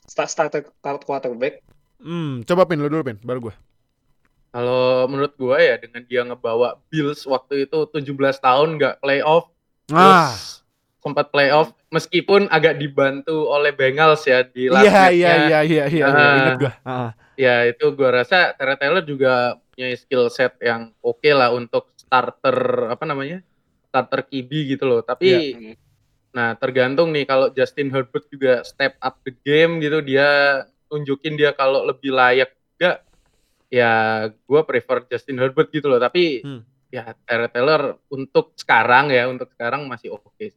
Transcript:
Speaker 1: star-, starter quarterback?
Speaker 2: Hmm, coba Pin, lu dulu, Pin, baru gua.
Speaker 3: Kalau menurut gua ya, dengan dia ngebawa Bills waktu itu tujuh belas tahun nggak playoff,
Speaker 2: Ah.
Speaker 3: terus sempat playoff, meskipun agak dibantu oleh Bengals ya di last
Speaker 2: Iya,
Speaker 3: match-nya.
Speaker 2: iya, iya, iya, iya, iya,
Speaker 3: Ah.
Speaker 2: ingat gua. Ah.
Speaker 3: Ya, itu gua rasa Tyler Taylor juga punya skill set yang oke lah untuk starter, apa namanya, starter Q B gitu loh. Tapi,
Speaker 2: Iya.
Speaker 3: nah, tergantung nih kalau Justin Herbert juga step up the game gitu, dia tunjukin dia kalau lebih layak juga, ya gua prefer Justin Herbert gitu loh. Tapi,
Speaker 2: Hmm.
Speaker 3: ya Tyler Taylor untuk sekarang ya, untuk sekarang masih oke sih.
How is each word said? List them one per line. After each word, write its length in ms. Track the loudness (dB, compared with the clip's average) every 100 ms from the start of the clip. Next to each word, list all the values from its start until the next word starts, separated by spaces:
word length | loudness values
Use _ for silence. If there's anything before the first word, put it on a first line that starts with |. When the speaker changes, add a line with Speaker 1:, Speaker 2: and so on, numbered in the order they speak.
Speaker 1:
star-, 300 | _ -6 -6
starter 320 | -4 -4 -4 -10 _
quarterback? 800 | -10 -10 -6 -6 -6 -6 -6 -6 _ _ _ _
Speaker 2:
Hmm, 440 | -12 -8 -6 -8
coba 220 | -2 0
Pin, 160 | 2 0
lu 80 | -2
dulu, 160 | -4 -6
Pin, 140 | -10
baru 320 | -10 -10 -10
gua. 40 | -16 _ _ _ _ _ _ _ _ _
Speaker 3:
Kalau 580 | -6 -2 0 0 0 -2
menurut 240 | -2 -6 -4
gua 220 | -2 2
ya, 180 | 2 0
dengan 260 | -6 -18
dia 200 | -6 -4
ngebawa 560 | -4 -6 -4 0 -2 -4 _
Bills 360 | -6 -6 -6
waktu 400 | -6 -6 -4 -6
itu 200 | -4 -4 -4
tujuh 260 | -8 -10
belas 220 | -2 -2 0
tahun 380 | 0 2 0 0
nggak 240 | -4 -2
playoff, 480 | -2 -2 2 0 0 _ _ _ -2
Speaker 2:
Ah. 400 | 4 6 6 4
Speaker 3:
terus 340 | -4 -16 -20 _ _ _ _
sempat 300 | -8 -4 -2
playoff, 420 | 0 2 2 0 _ _
meskipun 600 | -8 -2 -4 2 2 4
agak 280 | 2 2 0
dibantu 720 | -4 0 0 -2 -6 -4 -2
oleh 240 | 0 0
Bengals 520 | 0 -2 2 2 2
ya 200 | 2 2
di 240 | 0 -4 0
last 160 | 6
Speaker 2:
Iya, 80 | 6
Speaker 3:
match-nya. 160 | 8 6
Speaker 2:
iya, 240 | 4 4
iya, 260 | 4 4 2
iya, 240 | 2 2 0
iya, 0 |
iya, 160 | 0 2
Speaker 3:
Ah. 300 | 4 4 4
Speaker 2:
ingat 180 | 2 0
gua. 160 | -4 -6
Ah. 280 | -10 -8 -8 -12 _ 0
Speaker 3:
Ya, 200 | 2 4 2
itu 200 | 0 -2
gua 180 | 0 0
rasa 380 | 2 2 2 2
Tyler 220 | 0 -4 -2
Taylor 280 | 0 -2
juga 300 | -2 -2 0 2 -2 -6 _
punya 180 | -12 -10
skill 340 | -10 -4 0 0
set 280 | 0 -4 -2
yang 320 | -4 -4 -8 _
oke 280 | -8 -2 2
lah 220 | 4 2
untuk 420 | 0 -4 -6 -8
starter, 640 | _ -2 -2 -2 -4 -2 0 -2 -2 -4
apa 160 | -6
namanya, 360 | -6 -6 -8 -12 _ _ _ _ _
starter 320 | -4 -2 -6
Q 100 | -6 -10
B 80 | -8 -6 -6
gitu 160 | -4
loh. 160 | 0 0
Tapi, 300 | -2 -2 2 2 -2
Speaker 2:
Iya. 240 | -10 -18 -20 _ _ _ _ _
Speaker 3:
nah, 240 | -6 -6
tergantung 560 | -4 -4 0 0 2 0
nih 140 | 0
kalau 240 | 0 0 0
Justin 380 | 0 -4 -2 -4
Herbert 400 | -4 -6 -8 _
juga 340 | -4 0 0
step 380 | -2 -6 -6 -4
up 160 | -10 -8
the 100 | -16 -12
game 400 | 0 2 2 0
gitu, 240 | -2 -4
dia 240 | 0 2 2 4 2 0 -6 _ _
tunjukin 480 | -10 -6 -6 -6
dia 180 | 0 0
kalau 320 | 2 0 0
lebih 280 | -2 -6 -4
layak 400 | 2 4 4 0 _ _
juga, 320 | -4 -2 -2 _ _ _ _ _ _ -4
ya 240 | 0 2 2 0 -2 -6 _ -2
gua 180 | 0
prefer 380 | 0 -4 -2 -6 -4
Justin 320 | -12 -8 -4
Herbert 320 | -4 -2 -4
gitu 160 | -2 0
loh. 100 | 0
Tapi, 420 | 0 -2 -2 -4
Speaker 2:
Hmm. 220 | -10 -16 -20 _ _
Speaker 3:
ya 280 | -16 -14 -18 -6
Tyler 240 | -4 -4
Taylor 320 | -2 0 0 -2 -8 -14
untuk 460 | -12 -4 -4 -4
sekarang 560 | -12 0 2 4 4 4
ya, 160 | 0 0
untuk 240 | -6 -14
sekarang 380 | -8 -6 -6 -8
masih 260 | -14 -14
oke 160 | -16 _ _
sih. 160 | -18